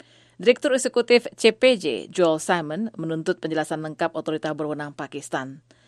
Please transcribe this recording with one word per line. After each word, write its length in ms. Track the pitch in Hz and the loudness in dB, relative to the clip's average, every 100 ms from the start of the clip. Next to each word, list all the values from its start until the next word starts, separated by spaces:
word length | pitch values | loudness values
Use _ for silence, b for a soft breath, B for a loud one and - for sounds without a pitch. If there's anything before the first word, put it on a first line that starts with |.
| b b b - | b b b 0
Direktur 320 | 185 247 294 254 | 2 4 2 0
Eksekutif 480 | 254 - 240 240 - | 0 0 4 4 2
C 160 | - 226 | 2 2
P 240 | 214 254 | 6 4
J, 320 | 233 165 110 - | 4 0 -4 -4
Joel 320 | - 175 156 | 2 2 2
Simon, 560 | - 175 151 160 226 | 0 -2 -2 -6 -6
menuntut 480 | - 160 160 160 180 | -6 -4 -2 -2 -4
penjelasan 400 | 165 156 151 156 | -2 -2 -2 -4
lengkap 320 | 156 151 165 | -6 -4 -4
otorita 400 | 160 156 156 156 | -4 -4 -4 -4
berwenang 400 | 151 151 147 147 | -4 -4 -6 -8
Pakistan. 720 | 143 143 147 - 147 131 139 b b | -10 -10 -10 -6 -6 -6 -12 b b